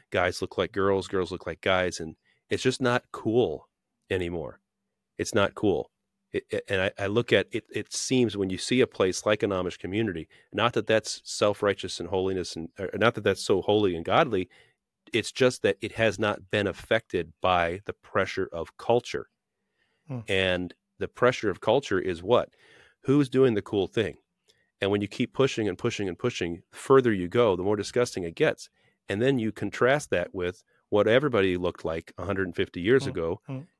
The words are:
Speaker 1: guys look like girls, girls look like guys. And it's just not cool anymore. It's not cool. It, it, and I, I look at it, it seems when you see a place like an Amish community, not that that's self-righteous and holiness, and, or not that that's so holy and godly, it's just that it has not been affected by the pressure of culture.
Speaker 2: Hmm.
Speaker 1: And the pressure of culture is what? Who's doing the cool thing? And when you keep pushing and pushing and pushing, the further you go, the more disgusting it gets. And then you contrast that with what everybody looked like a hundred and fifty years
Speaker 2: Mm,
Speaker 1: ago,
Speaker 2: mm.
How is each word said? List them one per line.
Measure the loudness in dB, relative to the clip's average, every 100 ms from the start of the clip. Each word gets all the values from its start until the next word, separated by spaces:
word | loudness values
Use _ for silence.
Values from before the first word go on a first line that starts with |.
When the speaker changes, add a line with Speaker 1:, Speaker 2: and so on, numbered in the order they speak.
| _
Speaker 1:
guys | -2 0 -2
look | -4 -2
like | -2
girls, | 0 0 0 0
girls | -4 -4
look | -6 -10
like | -4
guys. | 0 2 0 -4
And | -10 -14 _ _ -6
it's | -2
just | 0 0
not | 0 0 -4
cool | -8 0 2 2 -2 -12 _ _ _ -4
anymore. | -4 -2 -6 -8 -12 _ _ _ _ _ -10
It's | -2 0
not | 0 2
cool. | 0 0 -2 _ _ _ _
It, | -8 -6
it, | -6 -4
and | -2
I, | -2 -2
I | -2
look | -2 2
at | 2 2
it, | -6 -8
it | -10 -8
seems | -8 0 2 2 0
when | -2
you | -4
see | 0 2
a | 2
place | 2 -2 0 0
like | 0
an | 0
Amish | -2 -4 -8
community, | -6 -4 -4 -4 -10 _ _
not | -2 0
that | 0 0
that's | 0 0 -10
self-righteous | -10 -2 0 2 0 -2 -6 -10
and | -4
holiness, | -2 -2 -2 -6 -10
and, | -12 -10
or | -8 0
not | 0 2
that |
that's | 0 0
so | 2 0
holy | 2 2 2 0
and | 0
godly, | 2 2 0 -4 _ _ _ _ _ -6
it's | -4 -4
just | 2 2 2
that | 0 0
it | -4
has | 0 0 2
not | -2 -2 -2
been | -2 0
affected | -4 -2 -2 0 -4 -4 -2
by | 2 2 2 -2 -10
the |
pressure | -16 -4 -2 -2 -2 -4
of | -6 -10 -6
culture. | 0 0 0 -6 -8 _ _ _ _ _ _ _ -12
Speaker 2:
Hmm. | -10 -2
Speaker 1:
And | 0 2 0 -4 -12 _ -10
the | -10
pressure | 2 2 2 -2
of | -2
culture | 0 0 2 0
is | 0 -4
what? | 2 2 2 _ _ -20 _ _ 0
Who's | 2 2
doing | 4 4 2
the |
cool | 0 -2 0
thing? | 0 -2 -6 _ _ _ _ _ _
And | -2
when | 0
you | -2
keep | -4 -2
pushing | 0 0 0 -2
and | -2
pushing | -4 -4 -6
and | -4
pushing, | -4 -4 -6 -6 -14
the | -6
further | 4 6 6
you | 2 0
go, | 2 2 2
the |
more | 0 -2
disgusting | -2 -2 -2 -4
it | -6 0
gets. | 0 -2 -10 _ _ _ -6
And | -2
then | 0 0
you | -2
contrast | -4 -6 0 2 2 0
that | -2 -2
with | -4 -6 -6 _ _ _
what | 2 6
everybody | 4 4 2 2 0
looked | -2 -4
like | -6 -6 -8 -10
a | -6
hundred | -4 -4
and | -4
fifty | -6 -2
years | 2 2
Speaker 2:
Mm, | 2
Speaker 1:
ago, | -4 -4 -6 -10
Speaker 2:
mm. | -14 -14